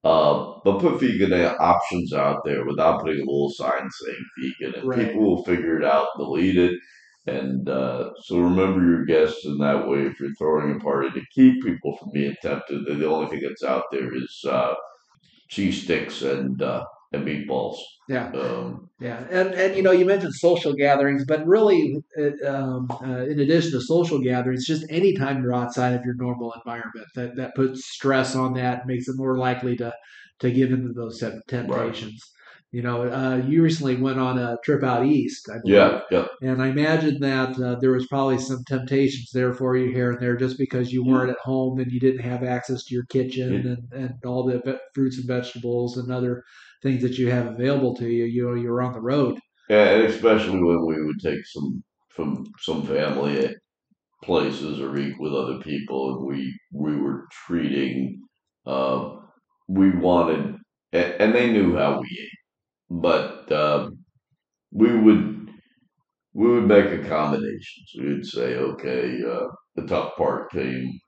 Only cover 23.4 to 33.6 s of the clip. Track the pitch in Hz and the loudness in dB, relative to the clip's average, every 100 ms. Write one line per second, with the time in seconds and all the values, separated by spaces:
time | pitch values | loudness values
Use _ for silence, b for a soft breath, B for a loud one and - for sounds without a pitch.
23.4 | 139 165 165 131 - 165 165 147 127 123 | 4 4 2 -4 2 2 2 0 0 0
24.4 | 127 127 - 156 - 160 196 135 135 135 | 0 -2 -2 -4 -2 2 2 2 -2 0
25.4 | 123 123 120 123 123 123 123 123 123 123 | 0 0 -2 0 0 0 -2 -4 -4 -4
26.4 | 117 117 120 117 110 110 107 127 120 123 | -8 -10 -12 -10 -10 -14 -14 -10 -10 -8
27.4 | 127 - 131 131 - - 135 135 127 131 | -8 -2 -2 -2 -14 -6 -2 0 0 -2
28.4 | 127 127 127 123 127 123 131 131 135 127 | -2 -2 -2 -4 -6 -6 -6 -4 -2 0
29.4 | 127 123 123 120 117 117 B B B _ | 0 -2 -2 -4 -6 -10 B B B _
30.4 | 123 123 127 131 123 120 113 - 113 110 | 0 2 2 0 -2 -8 -10 -8 -8 -10
31.4 | - 123 127 123 117 113 110 113 - b | -8 -8 -4 -4 -4 -6 -14 -16 -20 b
32.4 | b b _ 120 123 120 120 131 131 127 | b b _ -8 -4 -4 -4 -2 -2 0
33.4 | 131 160 | 2 4